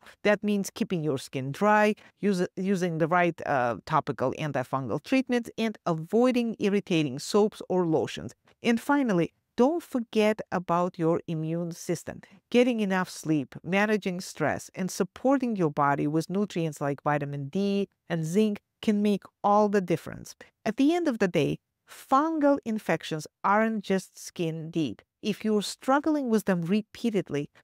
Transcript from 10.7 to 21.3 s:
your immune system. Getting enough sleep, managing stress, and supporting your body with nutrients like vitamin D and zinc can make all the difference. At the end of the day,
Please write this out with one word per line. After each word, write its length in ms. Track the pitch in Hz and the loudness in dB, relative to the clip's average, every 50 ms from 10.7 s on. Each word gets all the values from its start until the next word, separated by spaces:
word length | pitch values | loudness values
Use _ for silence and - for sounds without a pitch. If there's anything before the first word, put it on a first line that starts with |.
| 170 175 175 180 - - | 0 0 0 -2 -2 0
your 220 | 165 160 170 - - | 0 2 2 0 -2
immune 460 | - 170 156 160 160 165 170 175 170 165 | -4 -6 -4 -4 -4 -4 -4 -4 -6 -8
system. 480 | - - - 175 - - - - - - - _ - _ - | -8 -6 -6 -6 -6 -6 -10 -14 -14 -16 -20 _ -20 _ 0
Getting 280 | - 240 247 254 240 220 | 4 4 4 4 2 0
enough 300 | 214 185 190 185 185 - | 0 0 0 0 -2 -4
sleep, 460 | - - - 151 156 147 127 - - - - | -6 -8 -2 0 0 0 0 -4 -10 -12 -6
managing 560 | 165 185 196 208 214 214 202 - 196 180 180 | -2 0 0 2 2 0 0 -2 -4 -6 -6
stress, 500 | 185 - - - 156 131 92 - - - - | -8 -10 -6 -2 -2 0 0 -2 -6 -10 -10
and 140 | - 190 180 | -6 -6 -6
supporting 680 | - - 196 - - - - 254 277 269 262 240 220 | -2 -2 -4 -4 -4 -2 2 2 2 2 2 -2 -2
your 140 | 196 175 147 | 0 0 0
body 360 | 147 - 143 143 143 147 151 | 2 2 2 2 2 0 0
with 240 | 147 151 165 160 - | 0 0 -2 -2 -2
nutrients 500 | 175 196 202 - - 175 165 160 147 - | -2 -4 -2 -2 -2 -4 -4 -4 -4 -4
like 220 | 147 143 143 - - | -4 -4 -4 -2 -2
vitamin 460 | 151 147 147 143 143 143 143 139 139 | 0 0 0 -2 -4 -6 -8 -8 -6
D 400 | - 190 202 202 196 202 196 - _ _ _ - | -4 -2 0 0 0 -2 -2 -4 _ _ _ -6
and 160 | 170 165 160 | -6 -4 -4
zinc 360 | 156 170 214 220 214 208 - _ _ _ - - | -2 0 2 2 2 0 -4 _ _ _ -8 -2
can 200 | 226 208 208 208 | 0 0 2 2
make 220 | 208 202 185 - - _ _ - | 2 0 0 -2 -8 _ _ 0
all 260 | 202 202 208 214 208 | 2 4 4 4 4
the 120 | 202 202 | 2 0
difference. 560 | 180 175 170 - - - - - - - - - - - _ _ - | 0 0 -2 -2 -4 -6 -14 -14 -14 -18 -20 -20 -20 -20 _ _ -4
At 120 | 226 214 | -4 0
the 180 | - 269 294 339 | 2 2 4 4
end 140 | 359 339 302 | 2 2 0
of 100 | 233 220 | 0 2
the 80 | 202 | 0
day, 320 | 185 | 0